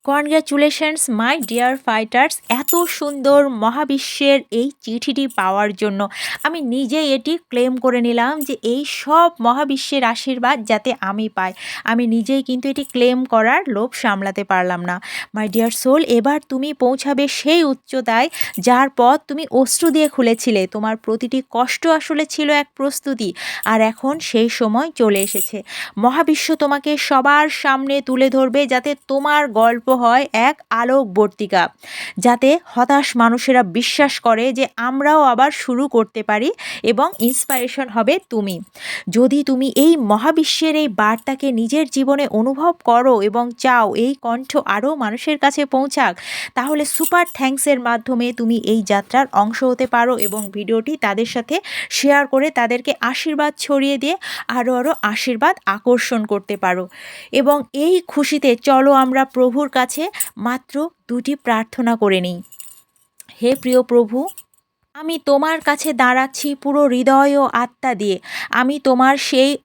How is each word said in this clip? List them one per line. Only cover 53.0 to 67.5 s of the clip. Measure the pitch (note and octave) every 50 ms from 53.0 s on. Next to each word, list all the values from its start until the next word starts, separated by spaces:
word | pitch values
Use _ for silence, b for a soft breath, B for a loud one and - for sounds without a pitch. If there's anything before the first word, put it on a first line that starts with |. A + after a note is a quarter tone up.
| - A#3
আশীর্বাদ | C4 - - D#4+ D4+ C#4+ D4+ D4 C#4+ _ -
ছড়িয়ে | - A#3+ C#4 C4+ C#4 C#4 C4+
দিয়ে | C4 C#4+ F4 F#4+ B B B B B B A#3
আরও | B3 A#3+ A#3+ B3+ B3
আরও | B3 D4 E4 - - G#3+ G#3+
আশীর্বাদ | - - B3+ B3 A3 C4+ D#4+ F#4+ - _ - G3
আকর্ষণ | G#3 _ B3 B3 A#3+ - - B3+ A3+ G#3+ G#3 G#3
করতে | G3+ G3 - G3+ G3 -
পারো। | F#3 F3+ F3+ F3+ F3+ B B B B B B B B B C4
এবং | C4+ C4+ D4 D4 B3+ _ - C4+ D4
এই | E4 F#4 F#4 F4 - -
খুশিতে | D4 D4 - D4+ D4 - C#4 A#3+ A#3+ - C#4+
চলো | C#4 C4 C4+ C#4 C#4 C4+ C4
আমরা | B3+ B3+ C4 C4+ C4 _
প্রভুর | B3+ B3+ B3+ A3+ C4+ D4 C4+
কাছে | - C4 B3+ B3+ - - D#4 F#4+ G#4+ B B B B - G#3
মাত্র | A3 B3 B3+ _ _ - C#4 D4+ E4+ _ _ _ -
দুটি | A#3+ B3 B3 - C#4+ C#4+ _
প্রার্থনা | - A#3 A3 A3+ A3+ - - B3 A#3 A#3 A3+ A3
করে | G3+ F#3+ F#3 F3+
নিই। | F3+ F3+ F3 F#3 _ - _ - - - _ _ _ _ _ _ _ _ _ - - - -
হে | A3+ A#3+ C4 C4 -
প্রিয় | B3 B3 B3+ B3 -
প্রভু, | A#3+ A#3+ A#3+ G#3 A3+ B3+ D4 F#4+ - - - _ _ _ _ _ _ _ _ _ _
আমি | C#4+ D#4 D#4+ E4 D#4+ _ -
তোমার | C#4 C#4 D4 D#4 D#4+ D#4+ D#4 D4+
কাছে | D4 D4 - D#4 D4 A3+ B3+
দাঁড়াচ্ছি | B3 B3 B3+ C4 C4+ C4 - - D4 C#4+ C4+ -
পুরো | C#4 C#4+ D4 D4 C#4 B3
হৃদয় | B3 B3+ B3+ C4+ C4+ C#4 C#4+ C#4+ C#4+ C#4
ও | B3+